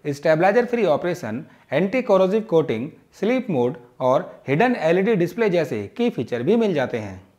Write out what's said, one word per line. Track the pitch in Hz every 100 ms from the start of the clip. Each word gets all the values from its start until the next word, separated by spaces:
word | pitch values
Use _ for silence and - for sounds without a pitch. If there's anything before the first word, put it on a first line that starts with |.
| 151
स्टेबलाइजर | 143 165 156 185 233
फ्री | 240 233
ऑपरेशन, | 185 143 175 170 110 113 160 - -
एंटी | 139 196 254
कोरोसिव | - 190 190 220
कोटिंग, | 214 165 143 113 147 - _ -
स्लीप | 202 254 247
मोड | 143 123 160 - -
और | 127 143 185 - -
हिडन | 143 247 233
एलईडी | 160 180 196
डिस्प्ले | 214 170 - 220
जैसे | 175 151 110 101 -
की | 240
फीचर | 233 117 117
भी | 131 226
मिल | 220
जाते | 156 123 117
हैं। | 104 92 -